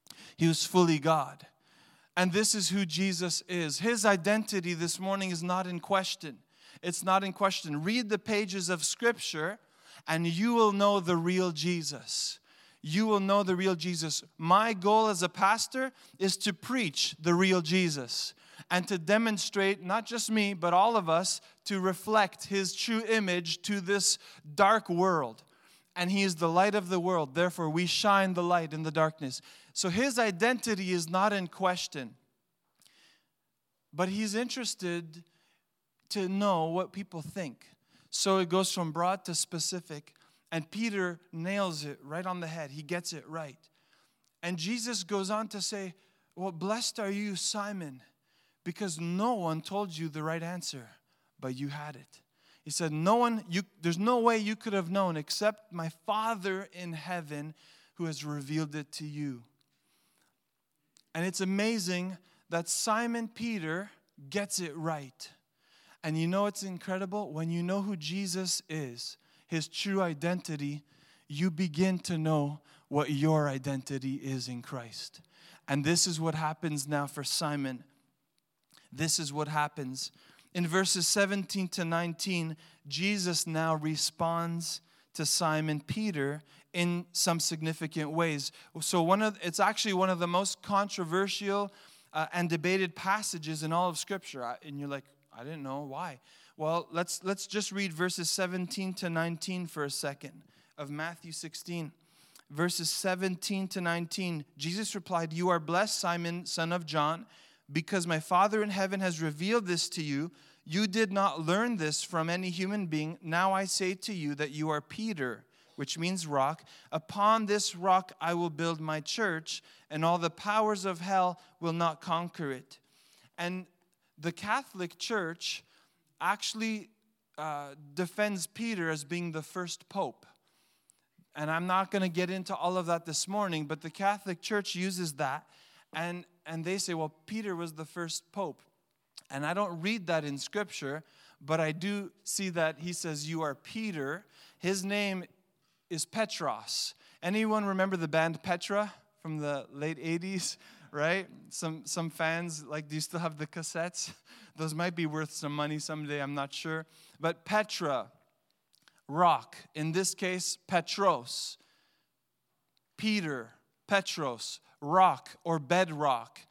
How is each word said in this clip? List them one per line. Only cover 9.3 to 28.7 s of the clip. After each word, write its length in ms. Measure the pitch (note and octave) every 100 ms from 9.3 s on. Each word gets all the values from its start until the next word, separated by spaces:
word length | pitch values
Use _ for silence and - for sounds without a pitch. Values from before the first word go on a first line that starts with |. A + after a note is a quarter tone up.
| D#3+ E3 G#3+ _ _ - - -
and 200 | D#3+ E3+
you 260 | E3+ A3+
will 200 | A#3 G#3+
know 280 | G3 G3+ G3+
the 160 | E3+ E3+
real 340 | E3+ F#3 F3+
Jesus, 840 | D3+ E3 F3 C#3+ C3+ - - - - _ - - _ D3+
you 160 | E3+
will 140 | A3 G#3
know 240 | G3 G3+
the 140 | F#3+ F3+
real 180 | F#3+
Jesus. 480 | F3+ E3+ E3+ D#3+ - - -
My 340 | E3 F#3+ A3+
goal 360 | G#3 G3 A3 A3
as 120 | F#3
a 80 | F3
pastor 600 | - F#3+ A3+ - C4 C4 - - -
is 160 | - -
to 160 | G#3+
preach 640 | F3 - B3+ F#3+ - - -
the 160 | D#3+
real 260 | F3 F#3+ F#3
Jesus 720 | D#3 F#3 F3 C#3+ A#2+ - - - - - -
and 160 | F3+ F3
to 100 | F#3+
demonstrate, 840 | D#3+ G#3 A3+ G#3 - G3+ G3 G3+
not 240 | F3+ G#3+ G#3+
just 240 | A#3 G#3+
me, 240 | A3 G3+
but 180 | F#3 E3+
all 240 | F3+ G#3+ A3+
of 120 | E3
us, 320 | E3 F#3 - - _
to 160 | - G3
reflect 640 | F#3 F3+ - G#3+ G3 -
his 320 | - G3 F#3 -
true 260 | - A3+ A3
image 520 | A3 F#3+ F3 E3 D#3
to 180 | - G3+
this 380 | F3 G3+ F#3+ - - - D3+
dark 340 | D3 G3+ A3 G#3
world. 540 | E3+ F#3 E3 B2 A2 - _ _ - _ -
And 160 | F3+
he 100 | G3
is 140 | G3 D#3+
the 120 | E3+
light 280 | E3+ G3+ G#3
of 120 | F3+
the 120 | F#3
world. 340 | F3 F3+ C#3
Therefore, 340 | C#3 F3 E3+ D#3+
we 180 | D#3 F3
shine 480 | - G#3+ G3 F#3+
the 100 | F3+
light 280 | F3 F3 D#3+